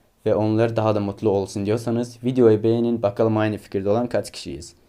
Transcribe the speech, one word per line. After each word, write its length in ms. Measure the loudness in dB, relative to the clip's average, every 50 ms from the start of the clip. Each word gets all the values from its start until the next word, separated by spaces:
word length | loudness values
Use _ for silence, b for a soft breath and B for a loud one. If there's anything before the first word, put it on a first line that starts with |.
| b b b _ -2
ve 100 | 0 0
onlar 400 | 2 2 2 2 2 0 0 0
daha 200 | 0 0 0 0
da 40 | 0
mutlu 300 | -2 -4 -4 -2 0 0
olsun 360 | 0 0 0 -2 -6 -4 -2
diyorsanız 580 | -2 -2 -2 -2 -2 -2 -2 -4 -6 -10 -8 -6
videoyu 400 | -2 2 4 6 6 6 6 4
beğenin, 380 | 2 2 2 0 0 0 0
bakalım 360 | -2 -2 0 0 0 2 2
aynı 200 | 0 0 -2 -2
fikirde 320 | -6 -8 -8 -6 -4 0 0
olan 180 | 0 0 0
kaç 240 | -2 -4 -4 -4 -6
kişiyiz. 440 | -10 -14 -12 -12 -12 -12 -14 -18 -20 b b